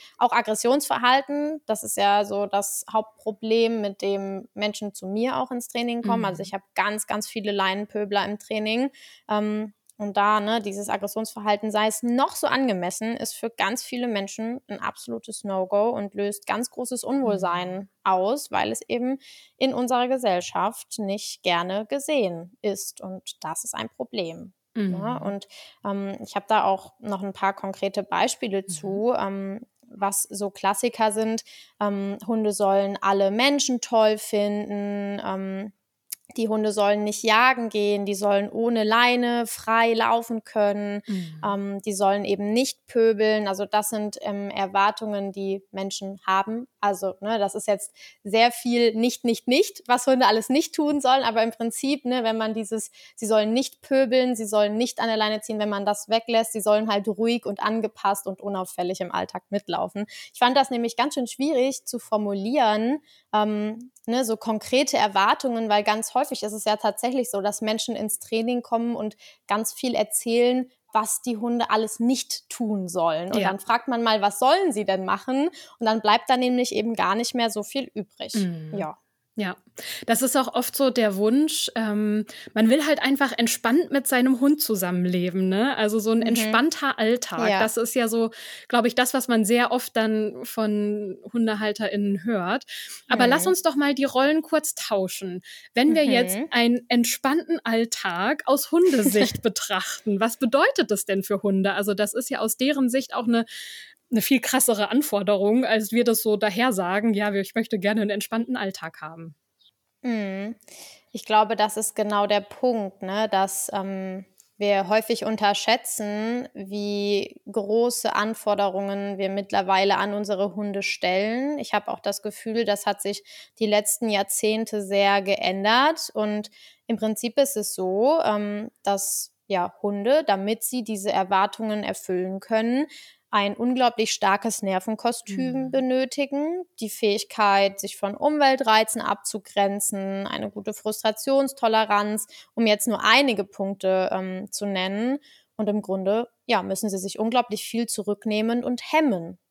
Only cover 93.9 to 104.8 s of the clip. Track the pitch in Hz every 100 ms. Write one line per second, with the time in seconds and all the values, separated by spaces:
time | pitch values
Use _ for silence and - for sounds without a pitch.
93.9 | 269 269 254 277 311 311 311 302 - -
94.9 | 202 185 - 190 180 - - - - 285
95.9 | 320 285 247 180 196 311 247 233 240 -
96.9 | 240 233 - 277 311 - 330 233 226 233
97.9 | - 190 170 208 302 - 277 - 339 370
98.9 | 269 214 208 254 - 226 - - 185 -
99.9 | - 220 196 226 - 247 269 403 539 254
100.9 | 202 - 196 - 202 202 196 196 196 202
101.9 | 196 208 247 247 262 220 - 262 277 254
102.9 | 254 262 285 233 233 226 - - - -
103.9 | _ - 226 - 262 - 262 302 208